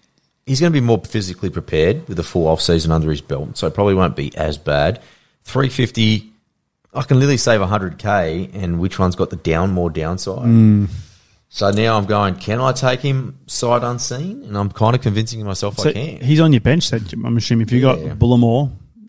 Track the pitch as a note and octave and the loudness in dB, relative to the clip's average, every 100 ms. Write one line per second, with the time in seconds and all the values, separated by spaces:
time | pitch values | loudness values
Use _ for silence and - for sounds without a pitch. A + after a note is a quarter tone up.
0 | _ _ _ _ - C3+ E3+ D3+ A#2+ A2 | _ _ _ _ -6 0 2 2 2 2
1 | - A2 F#2 F2+ F#2 E2 - D#2 D#2 D#3 | 0 -6 -6 -6 -6 -6 -2 2 2 2
2 | - F2 E2 F2+ D#2+ D#2+ - E2+ D#2+ D#2+ | -4 -8 -4 -2 0 0 2 2 2 0
3 | D#2 C#2+ - C#2+ D2 - F2+ G#2 G2+ F#2+ | 0 -4 -6 -8 -8 -6 -4 0 2 2
4 | F2+ - C#2+ - D#2 D2 - C#2+ D2+ A2+ | 0 -2 -8 -6 -6 -4 -2 0 0 -2
5 | - _ _ _ - B2+ C3+ - A#2+ - | -10 _ _ _ -6 -2 -2 -2 -2 0
6 | A2 A2 - _ _ _ _ _ _ C3 | 2 0 -4 _ _ _ _ _ _ -8
7 | - B2+ C#3+ C3 B2+ A2 F#2+ G#2 F#2 - | 0 2 4 2 2 2 2 -2 -4 -6
8 | G#2+ G2+ E2 E2 F#2+ G2+ F#2 E2+ F#2 - | -2 0 0 -4 -6 -6 -4 -2 -2 0
9 | F#2 - F2 F2 E2+ D#2+ F#2+ F2+ E2+ D#2 | 0 0 -4 -4 -2 0 0 0 -2 -4
10 | D#2 F#2 - F#2+ A#2+ A2+ A2 G#2 G2 - | -6 -6 -6 -2 4 6 8 6 2 -6
11 | - _ _ _ _ - G2+ G2+ A2+ A2 | -14 _ _ _ _ -2 0 2 2 0
12 | G2 G#2 G2+ F#2 - A2+ C3 B2+ C3 C3 | 0 0 0 -2 -4 -2 -2 0 0 0
13 | C#3+ C3+ B2+ - - - A#2+ A#2+ A#2+ B2 | -2 -2 -4 -12 -12 -6 0 0 0 -4
14 | - B2+ F3 C4 C#4 G2+ G2+ - A2 A#2+ | -6 -8 -8 -10 -8 -4 -4 0 2 2
15 | A2 G2+ A2 A2+ G#2 F#2 G#2 - D#3 G#2+ | 0 -2 -4 -6 -8 -6 -6 -2 -2 -2
16 | D3+ - B2 D#3 D#3+ C3 A#2+ D#3+ - A#2+ | -6 -4 2 4 6 4 4 2 0 -4
17 | G2+ - A#2+ A#2 - A#2 A2 B2 C3 G2+ | -6 -6 -2 -2 0 0 2 2 2 0
18 | D#2 G#2 A#2 A#2+ A#2 A#2+ C#3+ - - _ | -4 0 4 4 4 2 -2 -6 -18 _